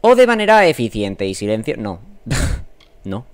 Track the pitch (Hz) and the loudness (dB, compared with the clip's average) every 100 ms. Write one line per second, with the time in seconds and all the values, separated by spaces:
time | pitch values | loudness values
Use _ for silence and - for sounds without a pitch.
0 | 220 240 247 226 208 220 185 147 117 110 | 4 6 4 2 4 4 4 2 -4 -4
1 | 101 98 98 95 104 110 107 - 104 90 | -6 -6 -6 -6 -4 -4 -6 -8 -8 -10
2 | - - - 135 - - - - _ _ | -16 -20 -8 -4 -2 -4 -10 -20 _ _
3 | - 95 127 | -10 -10 -12